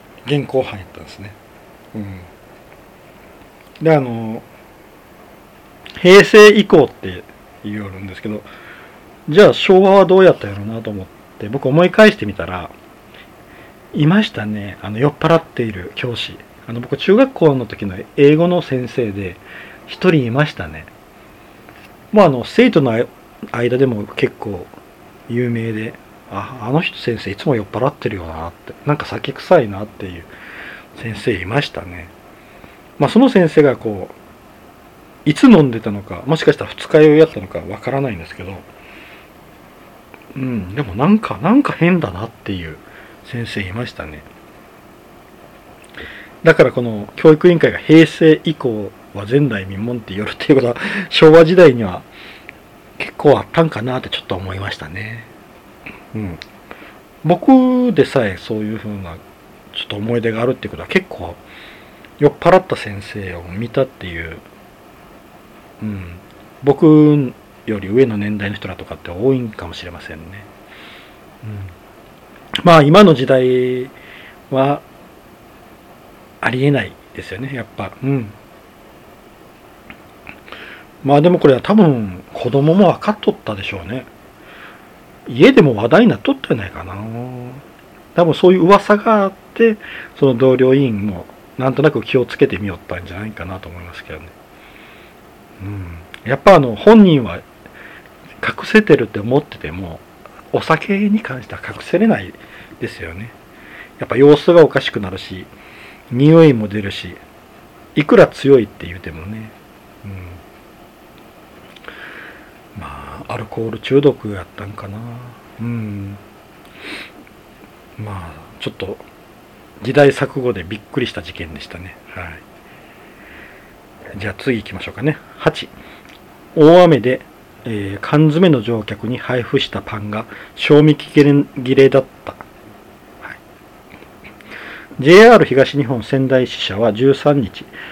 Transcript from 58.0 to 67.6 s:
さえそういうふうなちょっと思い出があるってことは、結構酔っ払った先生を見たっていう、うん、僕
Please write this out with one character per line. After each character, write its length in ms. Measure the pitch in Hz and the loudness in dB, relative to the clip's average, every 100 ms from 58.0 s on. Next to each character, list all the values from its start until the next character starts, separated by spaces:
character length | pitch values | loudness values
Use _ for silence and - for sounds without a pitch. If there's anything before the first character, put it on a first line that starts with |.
さ 200 | 127 135 | 0 0
え 120 | 107 92 | -4 -6
そ 220 | - 110 | -8 -8
う 0 | |
い 180 | 107 110 | -8 -10
う 20 | |
ふ 100 | 107 | -10
う 140 | 101 | -12
な 140 | 90 - - - - - - - | -14 -16 -20 -20 -20 -20 -20 -16
ち 60 | |
ょ 20 | |
っ 20 | - | -12
と 80 | 104 | -8
思 200 | 110 120 | -4 -4
い 60 | |
出 100 | 117 | -4
が 80 | 110 | -4
あ 60 | 123 | -4
る 60 | |
っ 20 | |
て 140 | 123 104 | -4 -10
こ 80 | - | -14
と 60 | |
は、 60 | - | -4
結 180 | 190 185 | -4 -4
構 280 | - - - - - - - - - - - | -14 -14 -16 -20 -20 -20 -20 -20 -20 -18 0
酔 100 | 147 | 0
っ 40 | |
払 260 | - 170 185 | 2 2 2
っ 80 | - | 2
た 100 | 123 | -10
先 260 | 107 101 | -10 -14
生 320 | - 107 95 87 | -14 -12 -12 -12
を 60 | |
見 260 | 87 92 117 | -12 -10 -6
た 140 | 139 | -4
っ 40 | 131 | -4
て 200 | - 92 | -6 -14
い 200 | 82 80 | -12 -14
う、 120 | 80 - - - _ - - - - - - - - - - | -16 -20 -20 -20 _ -20 -20 -20 -20 -20 -20 -20 -20 -20 -14
う 20 | |
ん、 200 | 107 101 87 90 - - - - | -12 -12 -14 -20 -20 -20 -20 -4
僕 680 | 139 139 160 151 151 147 127 - - - | 0 4 6 6 6 4 -2 -8 -20 -14